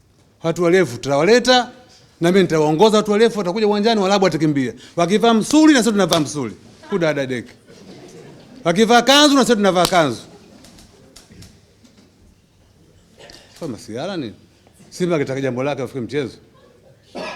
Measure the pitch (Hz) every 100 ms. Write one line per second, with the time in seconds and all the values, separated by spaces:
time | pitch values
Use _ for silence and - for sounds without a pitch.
0 | _ _ _ _ 165 170 170 190 156 117
1 | 135 139 175 240 247 254 226 - - _
2 | _ - 170 190 180 156 151 160 220 208
3 | 208 208 233 208 180 202 214 208 208 226
4 | 190 202 185 156 156 139 123 - - -
5 | 170 208 226 226 180 302 311 277 214 202
6 | 175 165 131 143 117 - - - - 196
7 | 160 143 131 123 - - _ - - -
8 | - - - - - - 165 175 220 240
9 | 240 277 294 277 226 220 196 180 170 185
10 | 147 110 - - - - - - - _
11 | - - - - - _ _ _ _ _
12 | _ _ _ _ _ _ _ _ _ _
13 | _ _ - - _ - 165 104 - 113
14 | 175 185 120 87 _ _ _ _ - -
15 | 175 160 135 135 135 123 139 139 120 135
16 | 113 147 117 - _ _ _ _ _ _
17 | _ - -